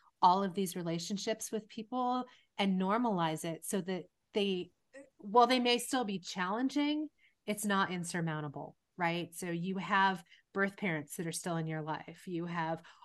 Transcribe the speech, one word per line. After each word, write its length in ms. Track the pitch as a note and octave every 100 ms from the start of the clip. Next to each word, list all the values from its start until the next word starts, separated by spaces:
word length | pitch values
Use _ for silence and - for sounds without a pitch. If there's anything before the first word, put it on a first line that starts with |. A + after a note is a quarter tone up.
| _ -
all 200 | F#3 F#3
of 120 | G3
these 220 | F#3 F#3 F#3
relationships 760 | E3+ E3+ E3 G3+ - A3 -
with 160 | G#3+ A3
people 560 | - A3 B3+ B3 B3+ B3 - _ -
and 220 | G3+ F#3
normalize 640 | F#3 A3 B3 F#3 E3 D#3
it 200 | E3+ D#3+ -
so 160 | G3
that 220 | F3+ F#3 D3 _ _
they, 380 | A3 G3+ F3+ F3 _ _ C4+ - -
while 280 | G#3 A3+ A#3
they 140 | B3+
may 160 | A#3+ A#3+
still 280 | A#3+ C4
be 140 | G#3+ F#3+
challenging, 880 | - G3 F3+ G#3+ C4 D4 D4 D4+ D4+ _ _ _ -
it's 200 | G#3 G#3
not 260 | G3 F#3+
insurmountable, 840 | F3+ E3+ F3+ E3 D#3 D3+ C#3+ - - _ -
right? 320 | E3+ F3 E3+
So 160 | - F3+
you 260 | E3+ F3+ F#3+
have 480 | F3 G3+ F#3+ F3+ - - _
birth 240 | G3 G3 G3
parents 380 | G3+ D#3 C#3+ -
that 100 | E3+
are 60 |
still 260 | D#3+ F#3 E3
in 80 | D#3+
your 160 | D#3+
life. 400 | D#3 D3+ - E3 -
You 200 | E3+ F3
have 340 | E3+ D#3+ E3 - -